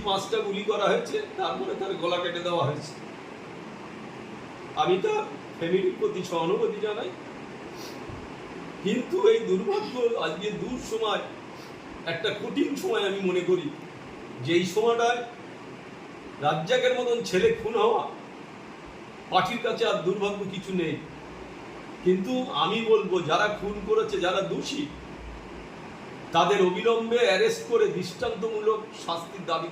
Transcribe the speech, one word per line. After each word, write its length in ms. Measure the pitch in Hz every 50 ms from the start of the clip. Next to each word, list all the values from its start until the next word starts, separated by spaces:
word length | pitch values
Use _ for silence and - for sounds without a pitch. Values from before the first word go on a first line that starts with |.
| -
পাঁচটা 340 | 202 190 190 - - 220 214 202
গুলি 160 | 202 196 196 196 208
করা 160 | 208 202 202 165
হয়েছে, 260 | 123 - - - - 427 - - - 381
তারপরে 340 | 370 320 - - - - - -
তার 120 | 196 190 185 165 170
গলা 160 | 170 180 175 180
কেটে 180 | 175 170 170 170
দেওয়া 180 | 175 175 170 - -
হয়েছে। 240 | - - - - - - - - - - - - - - - - - - - - - - - - - - - - - - - - - - - - - - - - - - -
আমি 120 | - 370 - -
তার 180 | 427 427 427 440 - - - - - - -
ফ্যামিলির 380 | 170 170 185 190 180 185 - -
প্রতি 200 | 214 180 170 185 - -
সহানুভূতি 480 | 175 165 165 175 208 226 226 196 - 190 208
জানাই, 240 | 214 208 - - - - - - - - - - - - - - - - - - - - - - - - - - - - - - - - - - - - - -
কিন্তু 320 | 202 240 254 - - 349 - - - 226
এই 80 | 226 - 180
দুর্ভাগ্য 440 | 185 185 - 403 392 - - - 240 247 233 233 226 - 160
আজকে 220 | 165 180 185 208 214 - - -
দূর 160 | 247 254 - - -
সময়, 320 | 220 226 220 208 190 175 - - - - - - - - - - - - - - - - - 165 165
একটা 160 | - - 202 - -
কঠিন 300 | - 240 185 285 - - 277 - -
সময় 220 | - 453 202 202 190
আমি 100 | 196 196 190 180
মনে 140 | 180 180 170 175
করি, 180 | 185 180 - - - - - - - - - - - - - - - - 127
যে 60 | 151 170 175
এই 80 | 185 190 -
সময়টায় 460 | 214 226 233 233 233 233 233 - - - - - - - - - - - - - - - - - - - - - - - - - - 139
রাজ্জাকের 480 | 151 - 160 165 180 254 - 240 254 247 247
মতন 200 | 240 240 233 220 - -
ছেলে 200 | 180 - 226 220 151 -
খুন 140 | - 214 233 208 214
হওয়া 200 | 233 427 381 - - - - - - - - - - - - - - - - - - - - - - - - - -
পার্টির 300 | 170 185 - - 233 226 233
কাছে 160 | 233 - - 226 208
আর 60 | 196 - 156
দুর্ভাগ্য 340 | 185 196 190 202 202 196 190 196 - 196
কিছু 180 | 190 - 196 190 180 160
নেই। 140 | 151 139 - - - - - - - - - - - - - - - - - - - - - -
কিন্তু 280 | 180 185 190 196 254 254 254 254 - - 147 160
আমি 140 | 180 214 233 226 220
বলবো, 260 | 220 196 190 175 180 175 147 151
যারা 160 | 165 185 208 208 208 -
খুন 160 | 190 202 208 202 - 214
করেছে, 280 | 220 220 214 - 202 175 262
যারা 160 | 180 190 196 190 - 202
দোষী, 300 | - - - - - - - - - - - - - - - - - - - - - - - - - - - - - - - - - - - -
তাদের 240 | 165 175 190 202 185 185 180
অবিলম্বে 520 | 185 214 220 233 226 226 226 226 233 247 247 196
অ্যারেস্ট 340 | 190 190 220 226 - - - 240
করে 140 | 233 214 208 175 156
দৃষ্টান্তমূলক 840 | 180 180 - - - - 226 - 185 220 226 220 214 208 220 214 - - - - - -
শাস্তির 400 | 170 170 165 - - - - 160 165
দাবি 180 | 170 165 170 170